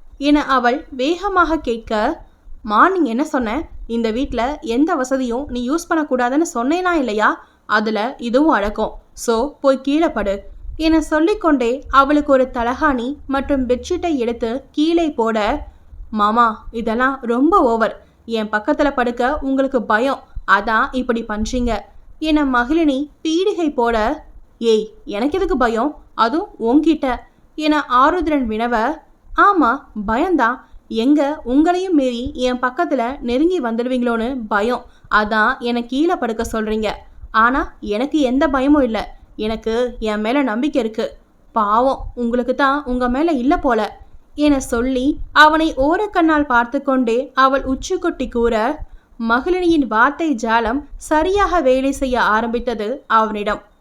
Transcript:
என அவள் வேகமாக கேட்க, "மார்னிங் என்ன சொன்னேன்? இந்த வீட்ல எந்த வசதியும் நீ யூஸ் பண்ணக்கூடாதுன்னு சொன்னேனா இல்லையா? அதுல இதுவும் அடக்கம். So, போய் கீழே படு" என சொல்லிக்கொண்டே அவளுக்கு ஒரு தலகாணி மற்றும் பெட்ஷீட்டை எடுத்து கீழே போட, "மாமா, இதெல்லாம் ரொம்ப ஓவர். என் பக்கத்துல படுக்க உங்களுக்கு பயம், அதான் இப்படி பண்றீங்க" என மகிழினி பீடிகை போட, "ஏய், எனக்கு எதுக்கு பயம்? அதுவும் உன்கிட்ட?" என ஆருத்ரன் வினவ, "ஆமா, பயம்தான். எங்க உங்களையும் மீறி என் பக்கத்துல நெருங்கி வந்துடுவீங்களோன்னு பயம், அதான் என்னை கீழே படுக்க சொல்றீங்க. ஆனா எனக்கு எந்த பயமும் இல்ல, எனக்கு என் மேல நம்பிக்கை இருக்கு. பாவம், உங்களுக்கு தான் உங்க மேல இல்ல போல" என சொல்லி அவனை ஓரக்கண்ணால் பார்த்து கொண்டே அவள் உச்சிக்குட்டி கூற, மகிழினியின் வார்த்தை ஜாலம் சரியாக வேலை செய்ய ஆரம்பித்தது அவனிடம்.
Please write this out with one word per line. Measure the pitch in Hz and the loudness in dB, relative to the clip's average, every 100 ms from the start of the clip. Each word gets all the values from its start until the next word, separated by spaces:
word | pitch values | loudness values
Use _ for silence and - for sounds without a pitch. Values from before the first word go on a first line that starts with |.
| - - | -20 -4
என | 277 294 262 | 2 2 2
அவள் | 262 247 285 - | 2 2 0 -4
வேகமாக | 262 269 349 403 370 339 320 | -4 -2 -2 0 0 2 0
கேட்க, | 269 226 - 214 226 339 - _ - - | -4 -6 -4 -2 -2 -4 -10 _ -18 -14
"மார்னிங் | 220 208 320 381 269 | 0 4 4 4 0
என்ன | 226 | -2
சொன்னேன்? | 311 277 220 247 330 - - | -2 -2 -2 -4 -8 -12 -6
இந்த | 233 226 | -2 -2
வீட்ல | 226 277 240 240 294 - | -2 -4 -2 -2 -4 -4
எந்த | 233 320 330 | 0 2 0
வசதியும் | 254 269 254 233 294 | 0 -2 -2 -4 -6
நீ | 240 240 | -6 -4
யூஸ் | 330 - | -4 -2
பண்ணக்கூடாதுன்னு | 330 302 285 247 277 339 | -2 0 0 0 0 -2
சொன்னேனா | 240 247 349 359 | -2 -2 0 0
இல்லையா? | 339 247 208 220 320 - _ - | 0 -2 0 0 0 -8 _ -2
அதுல | 214 220 214 226 - | -2 0 -2 -4 -6
இதுவும் | 233 247 311 | -2 2 4
அடக்கம். | 247 202 208 202 - - | 2 0 -2 -6 -6 -18
So, | - - 226 - | -8 -2 0 -2
போய் | - 277 262 | 0 2 2
கீழே | 277 294 330 | 2 0 0
படு" | 226 202 196 - - - - | 0 -4 -4 -8 -16 -12 -2
என | 320 320 | 2 2
சொல்லிக்கொண்டே | 311 311 330 427 339 285 233 269 - | 2 2 2 2 2 2 0 -2 0
அவளுக்கு | 262 277 294 294 | 2 4 2 4
ஒரு | 262 262 | 2 2
தலகாணி | 262 233 247 302 262 240 294 - | -2 -4 0 0 0 -4 -8 -6
மற்றும் | 269 269 277 240 | -4 0 -2 0
பெட்ஷீட்டை | 247 247 359 349 285 | -2 -2 -4 -2 -2
எடுத்து | 226 233 226 254 - | -2 -4 -4 -6 -6
கீழே | - 311 339 320 | -2 0 2 0
போட, | 294 226 220 208 302 - - - - - | 0 0 0 0 -2 -6 -18 -20 -18 -8
"மாமா, | 214 208 226 233 214 - | 0 2 4 2 0 -8
இதெல்லாம் | 226 226 220 262 269 | -6 -4 0 0 -2
ரொம்ப | 240 233 302 392 | -2 2 4 4
ஓவர். | 262 226 208 - - _ - | 4 2 0 -4 -18 _ -6
என் | 226 214 | -4 -2
பக்கத்துல | 214 214 302 294 | -2 0 0 0
படுக்க | 277 240 240 247 302 | 0 -2 0 -2 -2
உங்களுக்கு | 269 269 269 262 | -2 0 0 -2
பயம், | 196 214 269 - - - - | 0 0 0 -2 -8 -8 0
அதான் | 196 214 220 277 | 0 2 0 0
இப்படி | 254 254 233 | -2 -2 -2
பண்றீங்க" | 233 214 220 254 233 208 - - - - | -4 -6 -4 -2 -2 -2 -6 -20 -20 -6
என | 311 302 277 | 0 2 2
மகிழினி | 247 240 320 311 262 294 - | 0 2 2 2 0 -4 -6
பீடிகை | 320 320 392 339 311 | -2 0 0 0 -2
போட, | - 233 226 214 302 - - - - | 0 0 2 0 -2 -10 -20 -20 -4
"ஏய், | 233 220 214 - - | 2 2 0 -10 -10
எனக்கு | 202 277 370 | -4 -2 0
எதுக்கு | 359 294 | 0 0
பயம்? | 247 226 277 - - - | 0 0 -2 -4 -10 -2
அதுவும் | 226 302 415 - | 0 0 -4 -4
உன்கிட்ட?" | 226 277 320 311 269 233 - _ _ - | 0 2 4 2 0 -4 -8 _ _ -4
என | 302 302 277 | 0 0 2
ஆருத்ரன் | 247 285 359 330 294 240 | 4 4 4 0 0 -2
வினவ, | 214 240 233 233 311 - _ - - | -2 -2 0 0 -4 -12 _ -6 2
"ஆமா, | 381 392 240 269 - 220 196 | 4 6 2 0 -4 -8 -2
பயம்தான். | 226 359 320 226 262 - - - 220 | 0 2 2 2 -2 -10 -20 -8 -2
எங்க | 247 294 277 311 233 | 2 2 2 -2 0
உங்களையும் | 269 320 359 381 311 | 2 4 2 2 2
மீறி | 262 233 269 | 2 -2 -6
என் | 269 254 247 | -4 -2 0
பக்கத்துல | 254 254 330 269 233 277 | -2 -2 -2 -2 -2 -4
நெருங்கி | 240 247 330 370 | -2 0 2 0
வந்துடுவீங்களோன்னு | 240 226 247 254 240 226 226 269 220 | -2 -2 -2 0 0 0 -2 -4 -4
பயம், | 208 220 247 - - - | -2 0 -2 -8 -20 -2
அதான் | 214 214 220 220 262 | 0 0 2 0 0
என்னை | 240 240 240 | -4 -4 -4
கீழே | 262 339 349 | -2 0 0
படுக்க | 240 226 | -4 -4
சொல்றீங்க. | 226 226 220 214 208 - - - - | -4 -4 -4 -2 -4 -6 -12 -20 -4
ஆனா | 220 233 269 370 - | 2 2 2 -4 -8
எனக்கு | 208 208 277 311 | -4 -2 0 2
எந்த | 254 262 311 | 2 2 2
பயமும் | 262 269 294 | 2 4 4
இல்ல, | 247 214 - - - - | 2 0 -6 -12 -16 -8
எனக்கு | 214 220 220 226 247 240 | -6 -4 -2 -2 -2 -4
என் | 214 208 | -4 -2
மேல | 214 277 | 0 0
நம்பிக்கை | 262 214 294 285 | 0 0 -2 0
இருக்கு. | 220 220 220 - _ _ _ 226 | -2 -2 -6 -8 _ _ _ -2
பாவம், | 208 220 262 262 - - | 2 2 2 0 -6 -6
உங்களுக்கு | 233 240 247 254 | -2 0 0 0
தான் | 277 285 277 | 0 0 -2
உங்க | 247 247 | -2 0
மேல | 254 339 | 0 0
இல்ல | 285 247 349 | 2 2 2
போல" | 285 220 202 - - - - - | 2 0 0 -6 -20 -20 -14 -2
என | 294 277 | 2 2
சொல்லி | - 233 254 254 262 311 - | 0 -2 0 0 0 -2 0
அவனை | 277 311 311 320 - | 6 6 6 0 0
ஓரக்கண்ணால் | 277 359 427 381 330 302 294 | 0 0 0 2 2 2 2
பார்த்து | 240 240 277 | 2 0 -2
கொண்டே | 277 262 233 233 285 | 0 0 0 0 -2
அவள் | - 262 269 | 0 2 2
உச்சிக்குட்டி | 262 262 - 370 349 330 254 | -2 -6 -4 -4 -4 -4 -4
கூற, | 240 233 226 233 311 - - _ - | 0 0 2 0 -4 -10 -16 _ -8
மகிழினியின் | 226 240 339 370 349 330 240 | -2 0 0 0 2 2 2
வார்த்தை | 214 254 294 330 240 | 2 2 2 -2 -2
ஜாலம் | 226 226 220 269 - - | 0 0 0 -4 -6 -12
சரியாக | - 311 320 403 381 349 | -2 0 2 2 2 2
வேலை | 262 262 269 | 2 2 0
செய்ய | 269 269 247 | -2 -2 0
ஆரம்பித்தது | 190 214 233 240 240 220 208 285 - | 2 2 0 -4 -4 -4 -6 -6 0
அவனிடம். | 220 220 208 208 208 - _ | 2 2 -2 -4 -6 -8 _